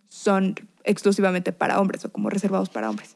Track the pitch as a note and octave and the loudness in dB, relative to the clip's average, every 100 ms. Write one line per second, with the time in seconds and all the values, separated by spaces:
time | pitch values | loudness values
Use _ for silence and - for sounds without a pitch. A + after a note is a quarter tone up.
0 | _ - G#3 F#3+ F#3+ - - _ - G3+ | _ -4 2 2 2 -2 -12 _ -2 2
1 | G3+ G3+ F#3+ F3+ F3+ - C#3+ - G3 - | 2 4 2 2 -2 -2 0 2 0 -2
2 | A3 - G#3+ G3+ G3 F#3+ F#3+ - A3 G#3 | -8 -6 -4 -2 0 -2 -2 -4 -4 -6
3 | - | -10